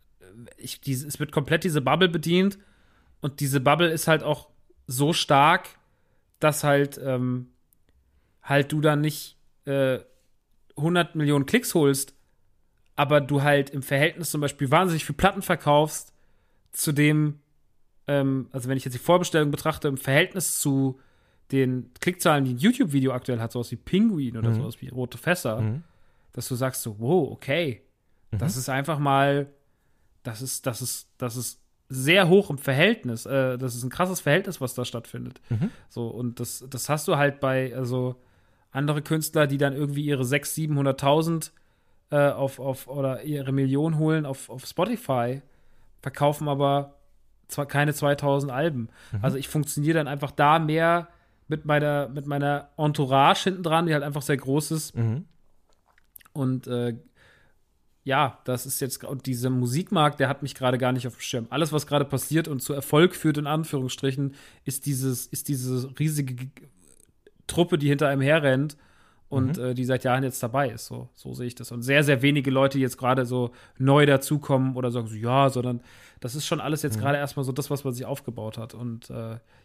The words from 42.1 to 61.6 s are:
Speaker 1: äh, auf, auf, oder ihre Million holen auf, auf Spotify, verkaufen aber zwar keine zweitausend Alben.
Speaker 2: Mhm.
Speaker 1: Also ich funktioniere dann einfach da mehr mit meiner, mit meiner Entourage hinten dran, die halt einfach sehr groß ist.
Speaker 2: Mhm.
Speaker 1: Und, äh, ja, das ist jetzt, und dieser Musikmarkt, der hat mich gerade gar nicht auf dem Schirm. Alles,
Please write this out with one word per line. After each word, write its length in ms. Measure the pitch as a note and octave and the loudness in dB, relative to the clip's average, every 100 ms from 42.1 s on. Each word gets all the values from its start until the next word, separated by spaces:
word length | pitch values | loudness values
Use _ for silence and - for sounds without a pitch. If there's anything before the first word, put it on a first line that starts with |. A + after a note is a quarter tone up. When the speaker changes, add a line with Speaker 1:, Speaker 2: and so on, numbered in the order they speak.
Speaker 1:
äh, 200 | D3 C#3+ | 2 2
auf, 280 | G#2+ C3+ - | 2 -4 -4
auf, 300 | C3+ C3 - | -6 -8 -8
oder 340 | C#3+ C3+ B2 | -4 -4 -4
ihre 280 | C#3+ D3 C3+ | -6 -6 -2
Million 460 | C3+ C3+ C#3 D#3+ D#3 | 0 2 2 0 2
holen 260 | D#3 D#3+ | 2 2
auf, 240 | D3 C3+ - | -2 -8 -12
auf 160 | B2 | -14
Spotify, 800 | - - G3 A#3+ - C3 A#2+ C3+ - _ - - - _ | -8 -4 -2 -2 -2 0 0 -4 -12 _ -20 -20 -20 _
verkaufen 480 | C3+ - D3 D3 D3+ | -12 0 0 2 -2
aber 480 | C#3 C#3 C#3+ C#3 - _ _ _ _ - | 0 2 2 -2 -12 _ _ _ _ -10
zwar 180 | - C#3 | -8 -4
keine 260 | C#3+ D3 | 0 0
zweitausend 580 | D3 C#3+ C#3+ C#3+ C#3 C#3 | 0 0 0 2 0 0
Alben. 380 | B2+ E3 C3 A2+ - - | -2 -2 -2 -8 -12 -10
Speaker 2:
Mhm. 60 | G#2+ | -4
Speaker 1:
Also 160 | A2 C3+ | -2 -2
ich 120 | - | -4
funktioniere 500 | D#3 D3 - D3 E3 | -4 -2 -2 0 0
dann 100 | D3 | -2
einfach 220 | C#3+ C#3+ | -6 -6
da 280 | - D3 E3 | 2 4 4
mehr 500 | D3+ D#3 E3 E3+ E3+ _ _ _ - | 2 2 2 2 -2 _ _ _ -8
mit 160 | D#3 D3+ | -6 0
meiner, 420 | D3 D3 D3 C#3 | 2 2 0 -4
mit 180 | D3 C#3+ | -8 -6
meiner 440 | C#3+ C#3+ C#3+ - - | -2 0 -2 -4 -2
Entourage 680 | D3+ D3 C3 C3+ D3+ G3 | 0 0 2 6 6 6
hinten 180 | G3 F#3 | 0 -2
dran, 240 | E3 D#3+ E3+ | 0 2 2
die 60 | |
halt 100 | D3+ | 0
einfach 200 | C#3+ C#3+ | -2 -4
sehr 160 | C3+ C#3 | -2 -2
groß 320 | C3 C#3+ D3 | 0 -2 0
ist. 260 | D#3+ - - | -4 -4 -2
Speaker 2:
Mhm. 300 | A2+ A#2 - _ _ _ _ _ _ _ _ _ _ | -2 -2 -8 _ _ _ _ _ _ _ _ _ _
Speaker 1:
Und, 340 | D3+ C3 C3 B2+ | -4 -2 -2 -4
äh, 300 | A#2+ A#2+ A#2 - _ _ _ _ _ _ _ _ _ | -4 -4 -6 -12 _ _ _ _ _ _ _ _ _
ja, 340 | C#3 C3+ C3+ - | -2 0 0 -2
das 220 | - A#2+ C#3 | -6 -6 -6
ist 140 | - | -6
jetzt, 240 | C3+ - | -6 -8
und 220 | - C3+ C3 | -10 -8 -6
dieser 240 | A#2+ B2+ | -4 -2
Musikmarkt, 680 | B2+ B2 C3+ F#3+ F3+ D3 C#3+ | 0 0 -2 0 2 2 2
der 100 | C3 | -2
hat 140 | C#3 | -2
mich 120 | C#3+ | -8
gerade 220 | - B2+ B2+ | -2 0 2
gar 140 | B2 | 0
nicht 140 | B2+ A#2+ | -2 -4
auf 80 | - | -10
dem 40 | |
Schirm. 260 | - B2+ A2+ | -8 -8 -4
Alles, 220 | C3+ | -2